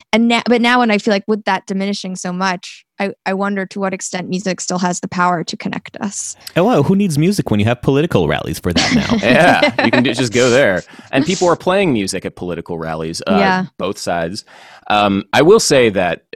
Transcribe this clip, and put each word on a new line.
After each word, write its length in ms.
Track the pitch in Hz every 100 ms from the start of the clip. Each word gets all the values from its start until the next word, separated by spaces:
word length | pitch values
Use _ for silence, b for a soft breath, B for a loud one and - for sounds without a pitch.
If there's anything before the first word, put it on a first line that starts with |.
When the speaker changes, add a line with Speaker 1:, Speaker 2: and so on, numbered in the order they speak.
| _
Speaker 1:
and 140 | 220 233
na-, 160 | 233 -
but 160 | 240
now 160 | 240 247
when 120 | 233
I 80 | 208
feel 140 | 233 196
like 80 | -
with 180 | 214 208
that 200 | 190 -
diminishing 500 | 190 196 202 185 185
so 160 | 185
much, 540 | 180 190 180 - - _ -
I, 140 | 196 - -
I 80 |
wonder 320 | 190 202 196 190
to 140 | 202
what 160 | 190 190
extent 340 | - 185 165
music 320 | 180 185 175
still 160 | - 180
has 220 | 180 185
the 80 | -
power 360 | 185 180 170
to 140 | - -
connect 400 | 196 - - -
us. 380 | 202 - - - B 156
Speaker 2:
Oh, 100 | 202
well, 180 | 208
who 120 | 135 196
needs 220 | 202 147
music 320 | 170 190 -
when 100 | 104
you 60 | 104
have 160 | 123
political 460 | - 139 170 101 73
rallies 320 | 73 - 85
for 120 | 92
that 220 | 82 - 82
now? 220 | 98 226
Speaker 3:
<laughs> 40 | 113
Yeah, 580 | 135 170 101 294 - 113
you 40 |
can 120 | -
do, 100 | 247
just 180 | 120 123
go 200 | 120 127
there. 320 | 123 120 87 B B B
And 140 | 135 151
people 220 | 185 175
are 80 | 156
playing 380 | 180 190 185
music 320 | 117 95 92 92
at 100 | -
political 420 | 90 82 - 82
rallies, 420 | 80 80 80 82 -
uh, 120 | 98
Speaker 1:
Yeah. 260 | 196 185 - -
Speaker 3:
both 180 | 92 -
sides. 480 | - 85 85 104 B B B B -
Um, 360 | 104 104 98 -
I 80 | 117
will 180 | 156 220
say 300 | - 139 113
that, 360 | 98 87 - _